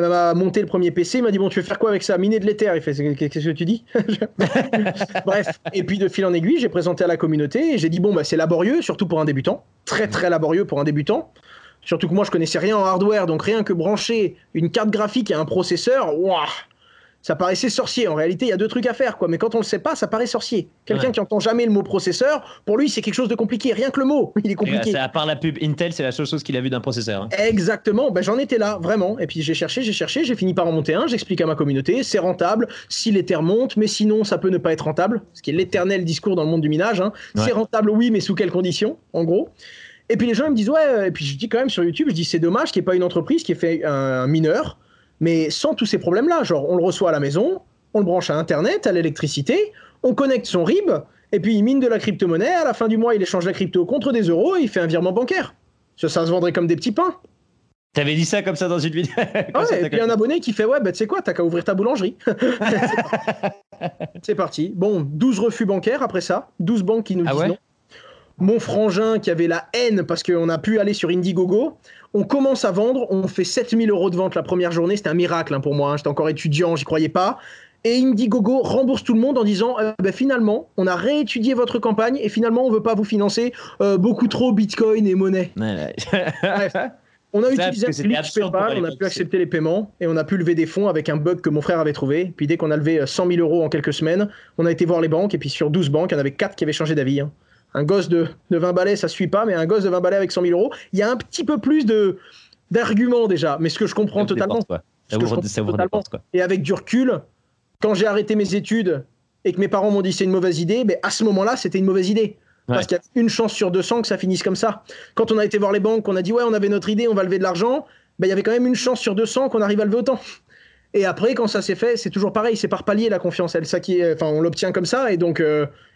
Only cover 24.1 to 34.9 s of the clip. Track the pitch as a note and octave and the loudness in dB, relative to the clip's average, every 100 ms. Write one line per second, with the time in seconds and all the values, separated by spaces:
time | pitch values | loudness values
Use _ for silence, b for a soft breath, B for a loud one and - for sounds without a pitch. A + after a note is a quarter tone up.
24.1 | D4 - - G3+ G3 G#3 G#3 A3 F#3 C3 | 2 0 -2 -2 -2 -2 0 0 0 -2
25.1 | E3 D3+ D3+ E3 C#3 D3+ D3 E3+ E3 C3+ | -2 -2 -2 -2 -2 -2 -2 -2 -2 -4
26.1 | B2 C#3+ D#3 - B2+ C3 B2+ A#2+ A#2+ A2+ | -4 -4 -4 -4 -4 -2 -4 -4 -4 -4
27.1 | G2+ G#2+ F#3+ A3 G#3+ F3 G#3+ - G#3 C#4 | -6 -4 -2 0 2 0 0 0 0 0
28.1 | F3+ F3+ A#3 C#4 A#3+ G#3 G3+ E3 G#3+ F#3 | 0 0 -2 0 0 0 -2 -2 0 0
29.1 | G#3+ E3+ E3 D3+ E3 E3 - A#3+ G3+ D#3 | -2 -6 -4 -4 -2 -2 -2 -4 -2 -2
30.1 | C4 D4 A#3 F#3 F#3 E3+ D#3+ D#3 D#3+ D4+ | -2 -2 0 0 0 0 0 0 0 0
31.1 | A#3+ - E3+ D#3+ D3+ D3 C3+ C3+ A3+ B3+ | -2 -4 -2 0 0 0 0 0 0 0
32.1 | G#3 F3 F3+ E3+ A3 A3+ B - - A3+ | 0 0 0 0 0 -2 B -10 -6 0
33.1 | G3+ - D#3+ D#3+ G#3+ B3+ - G#3+ - G#3+ | 0 2 0 2 2 0 0 0 2 2
34.1 | G#3+ G#3 F#3 F#3+ F3+ E3+ D#3+ D#3 | 2 0 -2 0 0 0 -2 -2